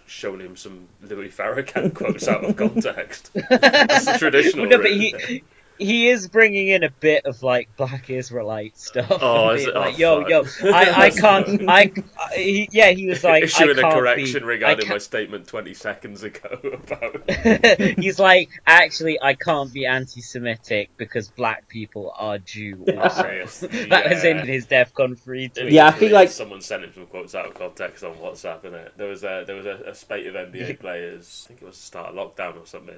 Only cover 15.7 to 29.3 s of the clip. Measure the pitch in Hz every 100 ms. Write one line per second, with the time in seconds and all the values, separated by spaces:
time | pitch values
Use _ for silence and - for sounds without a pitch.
15.7 | - 104 98 104 101 104 - - 123 139
16.7 | 127 - 147 117 147 - 202 233 196 233
17.7 | 185 196 190 190 190 190 185 - - -
18.7 | 170 175 - 160 151 139 135 170 147 135
19.7 | 135 127 131 131 123 113 123 120 110 -
20.7 | 107 101 - 113 120 95 - 117 107 _
21.7 | 110 104 107 90 - 107 104 90 107 104
22.7 | 95 131 - 185 - - 92 180 - 185
23.7 | 233 214 185 156 170 170 156 127 131 113
24.7 | 131 123 - 127 123 131 127 131 - 127
25.7 | 151 156 160 214 202 185 - 104 98 -
26.7 | 101 85 92 87 92 87 95 90 90 90
27.7 | - 92 - 90 80 87 - 90 80 90
28.7 | 85 - - 101 95 98